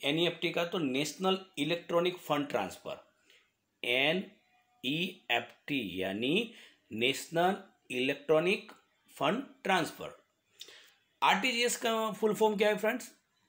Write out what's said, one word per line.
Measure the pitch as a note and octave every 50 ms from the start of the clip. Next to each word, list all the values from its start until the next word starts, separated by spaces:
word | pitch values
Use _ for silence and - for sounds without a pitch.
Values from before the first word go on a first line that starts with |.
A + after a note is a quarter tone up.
| -
एनईएफ़टी | C#3 D3+ E3 F3 E3 - - - E3
का? | D#3+ E3 F3
तो | E3+ - F#3+
नेशनल | D#3+ C3 B2+ C3+ D3+ - - - F#3 F#3+ F#3+ F#3+ - - _ -
इलेक्ट्रॉनिक | C#3 D#3 E3+ E3+ - - F3 E3+ F3 F3+ F3+
फंड | - - - D3+ C#3+ C#3+
ट्रांसफ़र, | C#3 - A2 G2 F2+ - - - D#2 C#2 - - _ _ _ _ _ - _ _ _ _ _ _ _ _ _ -
एनईएफ़टी | A#2 A#2+ C3 C#3 D3+ E3 F#3+ F#3+ - - _ _ _ _ _ _ _ _ _ - B2+ D3 E3 F#3 - - - _ - A#2+ A#2+ A#2+ - - _ _ - D3 C3+ A2 F#2 E2 F#2
यानी | F#2 F#2+ G2 G#2+ A#2+ C3+ D#3+ G#3+ A#3 - - - - - _ _ _ _ A2+
नेशनल | A2 A#2+ C3 C3+ - - - D#3+ E3 F3 F#3 G3 - - - _ _ _ _
इलेक्ट्रॉनिक | B2+ B2+ B2+ C3+ C#3+ - - - D#3 D#3 E3 F#3 G3+ - - - - - _ _ _ _ _ _ -
फंड | - C3+ D3+ G3 C4 - - - _ -
ट्रांसफ़र। | F#3+ F#3+ F3+ D3+ - - - D#2+ D2 - - _ _ _ _ _ _ _ - - - - - - - _ _ _ _ _ _
आरटीजीएस | - D3+ G3 F#3+ G3 B3+ A#3 A#3 A#3+ A#3 A#3
का | - - A#3 A3+ A3 A3 A3
फुल | G3 - A3 G#3+ G3+
फॉर्म | - A3 G#3+ G#3+
क्या | G3 A3 G#3
है | G#3+
फ्रेंड्स? | F#3 - G#3+ B3 A#3+ - - - _ _ _ _ _ _